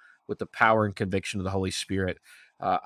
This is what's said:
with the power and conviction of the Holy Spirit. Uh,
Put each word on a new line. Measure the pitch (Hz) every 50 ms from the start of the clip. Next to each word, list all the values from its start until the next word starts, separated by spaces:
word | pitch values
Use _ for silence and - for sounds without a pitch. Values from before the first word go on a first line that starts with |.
| - - _ _ _
with | - 107 -
the | 107
power | - - - 120 113 110 110 107
and | 104 98
conviction | - 107 92 95 98 - - - 101
of | 90
the | 95
Holy | 95 98 95 95
Spirit. | - - - - 95 98 95 92 - - _ - - - - _ _ _
Uh, | 98 98 92 - -